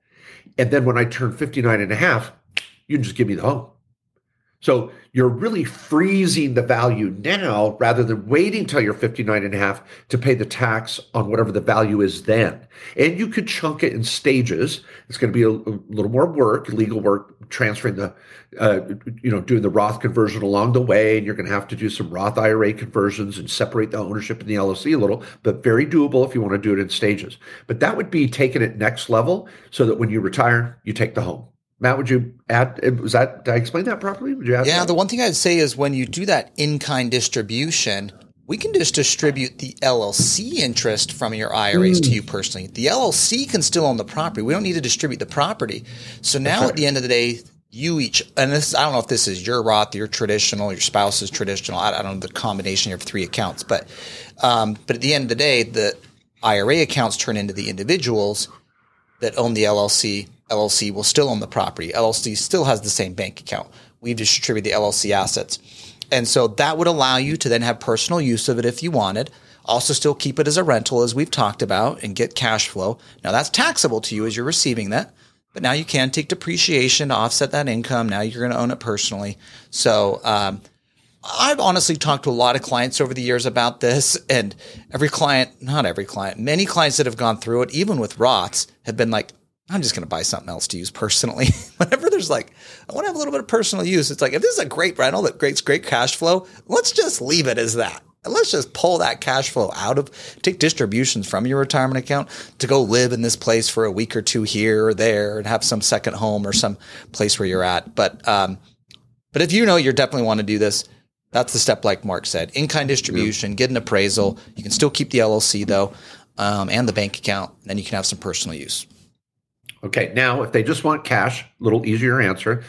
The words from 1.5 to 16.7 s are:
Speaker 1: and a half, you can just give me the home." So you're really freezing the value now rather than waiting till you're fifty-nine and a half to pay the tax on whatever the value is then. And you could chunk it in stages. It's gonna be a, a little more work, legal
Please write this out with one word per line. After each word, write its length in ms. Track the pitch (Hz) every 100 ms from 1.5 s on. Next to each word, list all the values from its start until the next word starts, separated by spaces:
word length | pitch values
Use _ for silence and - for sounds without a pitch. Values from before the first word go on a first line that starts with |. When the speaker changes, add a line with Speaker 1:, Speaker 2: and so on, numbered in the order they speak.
| - 117 110
Speaker 1:
and 100 | 101
a 60 | 107
half, 340 | 180 117 120 - _ - - _ -
you 120 | 147
can 40 |
just 140 | 123 -
give 100 | 107
me 80 |
the 80 | 92
home." 240 | 117 139 - _ _ _ _ _ _ _ _ _
So 280 | - 127 - - -
you're 140 | 123 127
really 380 | 120 214 214
freezing 880 | 123 - - 151 190 196 180 - 143
the 80 | 120
value 560 | 120 117 123 107 104 92
now 540 | 143 196 175 104 107 107
rather 240 | 117 117
than 240 | 110 110 98
waiting 380 | 143 202 214 185
till 160 | 143
you're 100 | 104
fifty-nine 500 | 104 113 117 110 107
and 120 | 98
a 40 | 98
half 240 | 98 98 - - -
to 80 | 123
pay 160 | 127
the 100 | 123
tax 560 | 104 - 123 110 113 - -
on 160 | 113 101
whatever 200 | 110 107
the 120 | 101
value 400 | - 107 107 104
is 220 | 98 -
then. 360 | - 110 98 73 - - -
And 240 | - 151 175
you 100 | 220
could 200 | 226 214
chunk 340 | - 160 147
it 120 | 151
in 100 | 113
stages. 800 | 117 - 147 135 120 80 127 - - - -
It's 80 | -
gonna 160 | 113
be 120 | 98
a, 40 | 110
a 320 | 110 - 104 -
little 220 | 107 101
more 160 | 123 170
work, 420 | 151 117 110
legal 320 | -